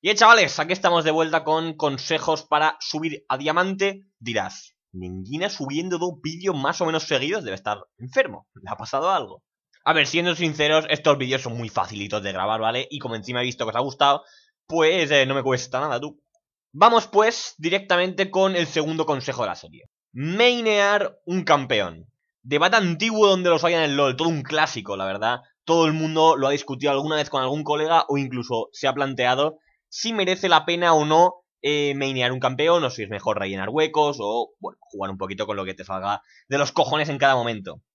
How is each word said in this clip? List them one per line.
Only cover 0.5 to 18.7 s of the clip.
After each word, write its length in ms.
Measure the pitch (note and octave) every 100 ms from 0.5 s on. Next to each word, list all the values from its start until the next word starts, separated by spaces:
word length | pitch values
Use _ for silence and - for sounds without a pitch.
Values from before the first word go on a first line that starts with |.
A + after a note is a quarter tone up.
| -
aquí 120 | D#3
estamos 320 | F#3+ F#3 F3
de 60 | D#3
vuelta 340 | D#3 D#3+ D#3+
con 300 | D3+ D#3+ E3
consejos 680 | D#3 D#3 C3+ - D#3+ - D#3
para 340 | - D3+ D#3 -
subir 460 | - D#3 D#3+ C#3+ _
a 120 | C3
diamante. 640 | D3 E3 F#3+ G3 G3 G3 _ _
Dirás, 560 | A2+ A2 F#2 - - _ _
"Nenguina 580 | F#2 F2+ F#2 F#2+ D3+ G3+
subiendo 480 | - C3+ D3 F3+ F3
dos 240 | F3+ C3+
vídeos 340 | D#3 E3 F#3+ D#3
más 240 | C3+ -
o 60 | E3+
menos 220 | D#3+ -
seguidos, 360 | C#3 C#3+ G#3
debe 120 | B2 F#2+
estar 240 | G#2 G#2 - _
enfermo, 480 | B2 C4 G#3 G2 _
le 160 | - F#2+
ha 60 | -
pasado 340 | - C3+ E3+
algo". 320 | F#3 A2+ - _ _ _ _
A 100 | -
ver, 120 | D#3 C#3
siendo 300 | E3 F3 E3
sinceros, 500 | E3 D3+ D3+ D#3 D#3
estos 260 | D3+ D#3 C#3+
vídeos 240 | B2+ C3
son 160 | B2+ A#2
muy 120 | A2+
facilitos 520 | - F2+ G#2+ G2+ G#2
de 120 | G2
grabar, 280 | F#2+ G2+ A2
¿vale? 260 | A2 A#2+ C3+
Y 80 | D3
como 160 | B2 A2+
encima 260 | A2 B2
he 40 | B2
visto 200 | A#2+ A2
que 60 |
os 40 | A#2
ha 40 |
gustado, 420 | C3+ B2+ C#3+ - - _ _ _ _
pues, 420 | E3 D#3+ F#3 D3
eh, 160 | D3 C3
no 80 |
me 80 | C3+
cuesta 380 | C3 B2+ B2+ B2+
nada, 200 | D3+ B2
tú. 220 | D3 - _ _ _ _ _
Vamos, 360 | C#3 A3 A3+ A3
pues, 480 | G3+ A3 A3+ - -
directamente 720 | D#3+ G3 G3 F3+ F#3 F#3+ F#3+
con 260 | F#3+ F#3+ F3+
el 120 |
segundo 400 | D#3+